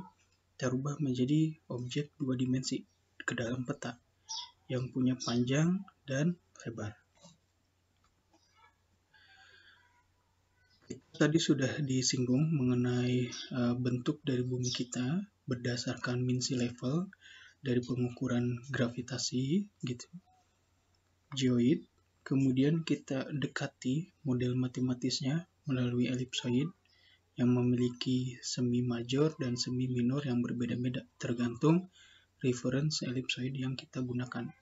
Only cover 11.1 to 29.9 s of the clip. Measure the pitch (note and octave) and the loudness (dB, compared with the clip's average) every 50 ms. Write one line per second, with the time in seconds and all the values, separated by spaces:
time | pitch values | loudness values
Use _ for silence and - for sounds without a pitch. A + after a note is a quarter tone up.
11.1 | - - D#3 D3 D3+ E3 - - D3+ C3 C3 A#2+ G#2+ - D3 C3 C3 B2+ B2+ - | 0 2 4 4 4 4 4 4 2 2 2 0 0 -2 -2 0 0 0 2 2
12.1 | - B2+ B2 B2 B2+ C#3 D#3 D#3+ E3 C#3+ B2+ B2+ B2 B2 B2 B2 B2 B2 B2 B2 | 0 0 2 2 4 4 4 4 2 2 4 4 4 4 2 2 2 2 2 2
13.1 | B2 B2+ B2 A#2+ - - - - C3 B2+ A#2+ A#2+ A#2+ B2 B2 B2 B2 B2 - - | 2 2 0 -2 -4 -10 -10 -6 -2 0 0 0 0 0 0 0 -2 0 0 -2
14.1 | D3+ - - C#3 B2+ B2 B2 B2+ B2+ B2 B2 B2+ - - B2 - - B2 B2+ C3 | -4 -2 -2 -2 0 0 0 -2 -2 -2 -2 -2 -2 -4 -4 -4 -2 -2 0 0
15.1 | D#3+ F#3+ G#3 - _ _ _ - B2+ A#2+ A#2+ B2 A#2+ B2 - C3 A#2+ - - C3+ | 0 -2 -2 -6 _ _ _ -6 -4 -2 -2 -2 -2 -2 -4 -4 -6 -4 -4 -2
16.1 | B2 B2 B2+ B2+ B2 B2+ - - C3+ B2 A#2+ A#2+ A#2+ - B2+ B2+ C#3+ E3+ F#3 G3 | -2 0 0 0 0 0 0 0 0 0 0 -2 -2 -4 -2 0 0 0 -2 -4
17.1 | - - - - - - - - - _ - C3 A#2+ B2 A#2+ - B2 B2 B2 A#2+ | -8 -16 -20 -20 -20 -20 -20 -20 -18 _ -2 0 2 2 2 0 0 0 0 -2
18.1 | A#2+ - C3 B2 A#2+ A#2+ B2 B2 A#2+ A#2+ - - C3 A#2+ B2+ A#2+ - - A#2 - | -2 -4 -2 0 2 2 2 0 -2 -4 -6 -4 0 0 0 0 0 -4 -8 -6
19.1 | C3 A2+ - - - B2+ C3 C3+ D#3+ G3+ G3+ - _ _ - C#3+ B2+ A#2+ - - | -6 -6 -4 -2 -2 -2 0 2 2 0 0 -2 _ _ -6 -6 -6 -8 -10 -16
20.1 | - F3+ - _ _ _ _ _ _ _ _ _ _ _ _ _ _ _ _ _ | -18 -20 -20 _ _ _ _ _ _ _ _ _ _ _ _ _ _ _ _ _
21.1 | _ _ _ _ C#3+ C3 C3 B2+ B2 A#2+ A#2 B2+ E3 - - - _ _ _ _ | _ _ _ _ -4 0 2 4 4 4 6 4 4 2 0 -8 _ _ _ _
22.1 | _ _ _ - D3 C3+ C3+ C3+ B2+ C3 C3+ D3 E3 E3 D#3+ - D3 - - - | _ _ _ 0 2 2 4 4 4 4 4 4 4 2 0 0 -2 -2 -2 -4
23.1 | C#3 C3 C3+ - D#3 C#3+ C3+ C3 - - C#3+ C#3 - _ - B2+ C3 D#3 F3+ - | -4 -4 -4 -4 -4 -4 -4 -4 -4 -4 -6 -6 -6 _ -2 0 0 0 -2 -6
24.1 | _ _ - C3+ B2+ B2 B2+ B2 B2 B2+ B2+ B2+ - B2+ B2+ B2+ B2 A#2+ - B2+ | _ _ -2 0 0 2 2 2 2 2 0 0 0 -2 0 0 0 0 0 -2
25.1 | - - C#3 C3 D3+ E3+ F3 - _ _ _ D3 C3 B2+ B2 A#2+ B2 B2 B2 B2 | -2 0 0 0 0 0 -2 -6 _ _ _ -2 0 0 0 0 2 2 2 2
26.1 | B2+ B2 C3 - - - - B2+ A#2+ B2+ D3 - - _ _ _ _ _ _ - | 0 -2 -2 -4 -4 -4 -2 0 2 2 2 0 -4 _ _ _ _ _ _ -20
27.1 | _ _ _ _ _ - B2 B2 B2 B2 B2 B2 B2 A#2+ B2 B2 B2 - - C3 | _ _ _ _ _ 2 4 4 4 4 4 4 4 2 2 0 0 -2 0 0
28.1 | B2+ B2+ B2+ B2+ B2 - - - - - B2+ A#2+ A#2+ B2 B2 B2 A#2+ A#2+ A#2 A#2+ | 2 2 0 -2 -6 -8 -8 -6 -2 0 0 2 2 2 2 0 0 -2 -2 0
29.1 | C3+ C#3 D3+ D#3 D#3 - C#3 B2 A#2+ B2 - - B2+ B2+ B2+ B2+ | 2 2 4 2 2 0 -2 -2 -2 -2 -2 -2 -2 0 0 0